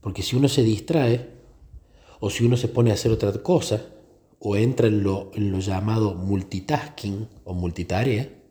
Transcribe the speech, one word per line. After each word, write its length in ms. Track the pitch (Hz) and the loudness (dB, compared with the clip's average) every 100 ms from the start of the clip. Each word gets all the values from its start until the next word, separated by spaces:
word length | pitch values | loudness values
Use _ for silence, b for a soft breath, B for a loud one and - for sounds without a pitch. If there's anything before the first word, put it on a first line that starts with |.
Porque 220 | 104 92 | -8 -6
si 120 | 98 123 | -2 0
uno 120 | 139 | 2
se 160 | - | 4
distrae, 640 | 113 107 - 160 123 123 - - - - - - b b b b | 4 2 0 2 2 2 -2 -18 -20 -20 -20 -20 b b b b
o 120 | 104 | -6
si 120 | - 117 | 0 2
uno 120 | 123 | 2
se 100 | - | 0
pone 220 | - 120 | 2 2
a 60 | 104 | 2
hacer 160 | 113 | 0
otra 200 | 110 101 98 | 0 0 -2
cosa, 420 | - 175 - 110 - - - - _ _ | 0 0 2 -4 -4 -20 -20 -20 _ _
o 160 | 104 101 | -2 2
entra 320 | 113 131 117 | 2 4 4
en 160 | 107 | 4
lo, 260 | 98 95 98 - | 0 -2 -6 -4
en 160 | 101 | -2
lo 80 | 92 | 0
llamado 560 | 95 95 104 113 107 87 | -2 -2 0 0 0 -2
multitasking 1120 | 95 98 - 95 - 151 - - 104 98 113 - | -2 -2 -2 -8 -2 -4 -4 -10 -8 -6 -8 -14
o 100 | - | -8
multitarea 760 | 90 87 85 87 92 131 110 139 - _ | -4 -4 -4 -2 0 0 0 -4 -12 _